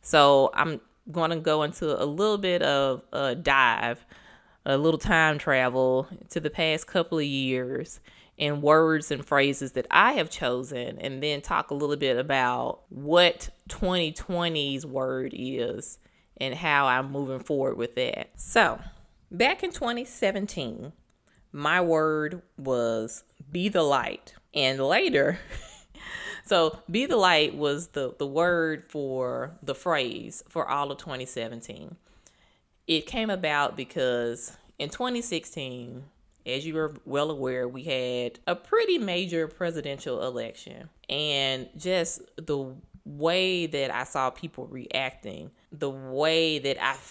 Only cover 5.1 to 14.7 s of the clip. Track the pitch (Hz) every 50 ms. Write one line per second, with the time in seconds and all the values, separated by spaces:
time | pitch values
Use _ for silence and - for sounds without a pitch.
5.1 | 190 160 160 156 151 147 - - 139 131 127 127 123 131 131 131 131 131 131 -
6.1 | - - - - - 170 156 156 - - 170 160 156 160 - - - 190 165 -
7.1 | - 160 147 143 139 135 135 131 131 127 127 123 135 131 151 - - - - -
8.1 | - - - _ _ - 151 147 147 147 147 147 151 156 165 160 160 151 147 -
9.1 | 156 131 143 - 151 143 139 143 135 - 139 131 - 127 127 - - 165 196 240
10.1 | 311 240 165 156 - - 151 127 123 127 131 127 143 123 120 123 - - - 135
11.1 | 135 135 139 151 147 143 143 - 175 165 151 - 143 143 147 143 147 143 143 135
12.1 | 127 120 131 - 135 131 127 123 123 123 120 123 - - _ _ - - 139 147
13.1 | 160 175 180 170 - - - - - _ _ - - - - 185 180 180 170 156
14.1 | 156 - - - 185 175 170 170 165 156 143 139